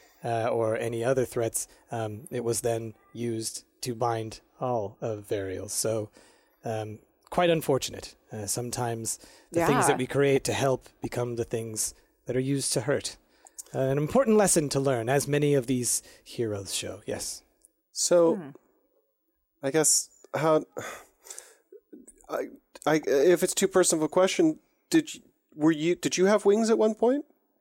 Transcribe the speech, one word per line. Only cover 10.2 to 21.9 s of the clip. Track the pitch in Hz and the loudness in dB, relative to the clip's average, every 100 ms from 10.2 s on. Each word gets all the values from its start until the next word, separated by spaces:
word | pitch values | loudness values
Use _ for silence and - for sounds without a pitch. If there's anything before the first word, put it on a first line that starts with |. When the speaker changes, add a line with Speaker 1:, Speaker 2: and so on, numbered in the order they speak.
| 139 135 - | 4 2 0
Speaker 1:
to | |
help | 104 135 127 - _ | 0 0 0 -4 _
become | 120 - 120 117 | -8 -4 -4 -4
the | 113 | -4
things | 117 113 110 - - _ _ - | -4 -6 -6 -6 -8 _ _ -4
that | 123 | -2
are | |
used | 131 139 - | 0 -2 -2
to | 139 | -2
hurt. | 120 120 - - _ _ - - - | -2 -4 -4 -12 _ _ -20 -20 -10
Uh, | 127 | -2
an | 135 139 | 0 0
important | 147 247 240 214 | 2 2 4 4
lesson | 190 175 143 | 4 2 2
to | 139 | 0
learn, | 139 123 113 | 0 0 0
as | 139 139 | 0 0
many | 147 147 | 0 2
of | 143 117 | 2 2
these | 127 117 - - - - | -2 -2 -4 -6 -20 -16
heroes | - 113 101 95 | -6 -4 -4 -6
show. | - - 95 - | -8 -8 -12 -10
Yes. | - - - _ _ _ _ _ | -8 -8 -12 _ _ _ _ _
Speaker 3:
So, | - - 175 165 208 | -6 2 6 6 2
Speaker 2:
Hmm. | 143 - _ _ _ _ _ _ _ _ _ _ | -6 -18 _ _ _ _ _ _ _ _ _ _
Speaker 3:
I | 135 | -2
guess | 156 151 - - _ _ 127 | 2 2 2 -2 _ _ -2
how, | 160 156 - - - - - _ - - - _ _ - _ | 2 2 0 -12 -12 -14 -20 _ -20 -20 -20 _ _ -20 _